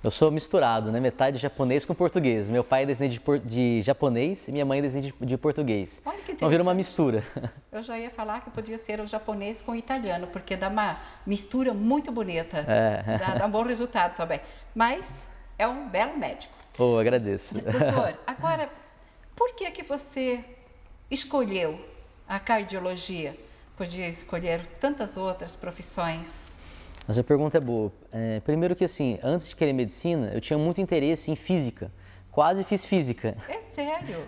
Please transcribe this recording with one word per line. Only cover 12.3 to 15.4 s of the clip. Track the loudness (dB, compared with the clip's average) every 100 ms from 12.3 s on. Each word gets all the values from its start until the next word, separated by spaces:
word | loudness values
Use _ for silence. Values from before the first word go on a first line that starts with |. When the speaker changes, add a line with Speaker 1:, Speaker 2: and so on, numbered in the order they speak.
| -2 -2 -4 2
Speaker 1:
É. | 4 4 2 0 0
Speaker 2:
Dá, | 2 2
dá | 2
um |
bom | 2
resultado | 0 -2 -2 0 0 0
também. | -4 -4 -6 -18 -14
Mas | 0 2 2 -6 -14 -16 -18